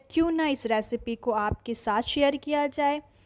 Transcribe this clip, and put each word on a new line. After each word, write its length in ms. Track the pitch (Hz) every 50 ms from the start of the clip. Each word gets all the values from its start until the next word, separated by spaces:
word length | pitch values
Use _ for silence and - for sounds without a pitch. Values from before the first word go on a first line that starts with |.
| - -
क्यों 200 | - 320 330 339
ना 160 | 330 320 311
इस 180 | 294 285 - -
रेसिपी 500 | 220 226 214 214 - 240 233 - 240 233
को 140 | - - 247 214
आपके 400 | 214 208 214 - - - 240 226
साथ 260 | - - 226 208 226 -
शेयर 320 | - - 294 285 277 294
किया 280 | 269 - 294 294 294 294
जाए। 340 | 277 - 302 285 285 294 302 - - _ _ _